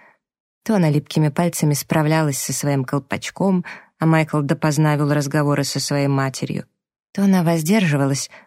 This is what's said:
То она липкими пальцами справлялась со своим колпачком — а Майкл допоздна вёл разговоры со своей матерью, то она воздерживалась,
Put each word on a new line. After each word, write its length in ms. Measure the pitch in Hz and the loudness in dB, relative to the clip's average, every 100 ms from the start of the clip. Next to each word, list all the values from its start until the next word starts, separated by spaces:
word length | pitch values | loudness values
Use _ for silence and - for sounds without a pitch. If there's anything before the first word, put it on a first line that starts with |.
| _ _ _ _ _ _ | _ _ _ _ _ _
То 100 | - | -2
она 160 | 208 160 | 2 2
липкими 380 | 147 - 160 151 | 0 -2 0 0
пальцами 460 | 151 175 - 151 | 0 -2 0 0
справлялась 640 | 143 - 160 151 160 151 135 | 0 -2 -2 2 0 0 -2
со 140 | - | -6
своим 320 | 135 143 139 | -4 -2 -2
колпачком — 800 | 131 143 139 - - - 190 185 - - - _ | -2 -4 -6 -8 -8 -2 0 0 -2 -12 -20 _
а 80 | 160 | 2
Майкл 340 | 160 156 151 | 2 2 -2
допоздна 560 | 139 160 156 143 156 147 | -2 -2 0 2 2 2
вёл 160 | 147 | 0
разговоры 520 | 147 139 151 147 143 | 0 0 0 0 0
со 160 | 139 143 | -2 -4
своей 280 | - 143 139 | -4 -2 0
матерью, 580 | 135 135 131 131 - - _ _ _ _ | 0 -2 -4 -6 -8 -10 _ _ _ _
то 120 | - | 0
она 180 | 196 190 | 2 4
воздерживалась, 880 | 165 170 156 220 175 147 139 139 - - | 2 0 2 2 2 2 0 -2 -6 -14